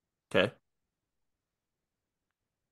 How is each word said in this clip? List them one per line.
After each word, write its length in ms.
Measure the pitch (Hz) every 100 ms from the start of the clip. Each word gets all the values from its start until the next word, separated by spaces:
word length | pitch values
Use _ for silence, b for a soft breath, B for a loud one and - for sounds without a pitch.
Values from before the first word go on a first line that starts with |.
| _ _ _
Okay. 200 | 95 92 - _ _ _ _ _ _ _ _ _ _ _ _ _ _ _ _ _ _ _ _ _